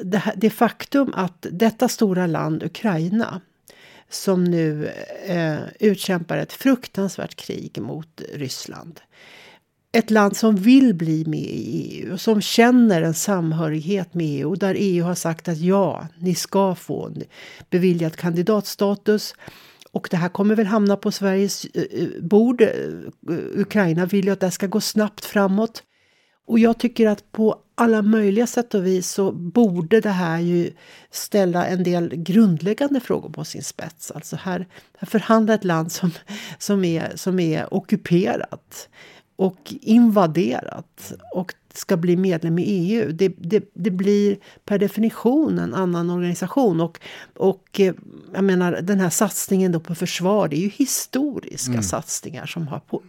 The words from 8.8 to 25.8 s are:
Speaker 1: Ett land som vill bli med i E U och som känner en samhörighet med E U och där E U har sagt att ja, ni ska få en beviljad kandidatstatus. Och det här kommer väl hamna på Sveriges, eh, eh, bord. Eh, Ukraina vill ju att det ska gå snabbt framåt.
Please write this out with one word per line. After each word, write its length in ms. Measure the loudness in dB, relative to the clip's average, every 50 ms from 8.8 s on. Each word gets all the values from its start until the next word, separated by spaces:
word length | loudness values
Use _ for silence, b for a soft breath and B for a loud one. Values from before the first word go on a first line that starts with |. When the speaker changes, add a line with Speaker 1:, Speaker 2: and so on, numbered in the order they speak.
| -18 -18 -20 -20 _ _ B B B B B B B B B B B _ _ _ _ _
Speaker 1:
Ett 200 | 0 0 2 4
land 260 | 4 4 4 4 2
som 180 | 2 2 4 4
vill 380 | 6 6 8 8 10 8 6 4
bli 320 | 2 0 -2 -2 -2 -2
med 140 | -4 -4 -4
i 600 | -6 -6 -8 -8 -8 -6 -6 -6 -6 -8 -10 -10
E 40 | -10
U 60 | -10
och 100 | -8 -4
som 200 | 0 2 2 2
känner 600 | 0 0 2 4 4 6 6 6 6 6 4 2
en 120 | 2 0 -2
samhörighet 1000 | -2 -2 -2 -2 -2 0 -2 -2 -2 -2 -4 -4 -4 -4 -4 -4 -4 -4 -4 -4
med 140 | -4 -4
E 120 | -2 -4 -4
U 60 | -4
och 120 | -4 -4
där 180 | -2 -2 -2 0
E 200 | 0 0 0 0
U 60 | 0
har 140 | 0 -2 -2
sagt 320 | -2 -4 -4 -6 -6 -6
att 100 | -6 -4
ja, 500 | -2 0 2 2 2 2 0 -2 -4 -10 -14 _ -6
ni 160 | -2 -2 -2
ska 400 | -2 -4 -2 0 0 0 0 -2
få 300 | -4 -6 -8 -8 -6 -6
en 180 | -8 -10 -12 -12 -14 B B B B B B B B
beviljad 460 | 0 2 4 4 2 2 0 -4 -4
kandidatstatus. 1200 | -4 -4 -2 -2 0 0 0 0 0 0 -4 -4 -2 -2 -2 -2 -2 0 0 0 0 0 -6 -14 B B B B B B B B B B -10
Och 160 | -10 -8 -6 -2
det 60 | -2
här 120 | -2 -2 -2
kommer 260 | -2 0 2 2 4
väl 100 | 2 2
hamna 300 | 2 2 2 2 2 2
på 140 | 0 -2 -4
Sveriges, 540 | -4 -2 -2 0 0 2 0 0 -2 -6 -10
eh, 180 | -8 -4 -4 -4
eh, 240 | -4 -4 -4 -4 -4 -6 -6
bord. 400 | -2 4 4 4 4 4 4 4
Eh, 80 | 4 4 4 0 -4 -6 -6 -10 -12 -14 -18 _ -8 -6 -6 -4 -4 -4 -2
Ukraina 500 | -2 -2 0 2 2 2 2 2 2 0
vill 200 | 0 0 0 2
ju 60 | 0
att 80 | 0 0
det 120 | -2 -2
ska 160 | -2 -2 -4
gå 140 | -2 -2 -2
snabbt 440 | -2 -2 0 0 0 -2 -4 -10 -10
framåt. 580 | -4 0 0 2 2 2 0 0 -2 -4 -10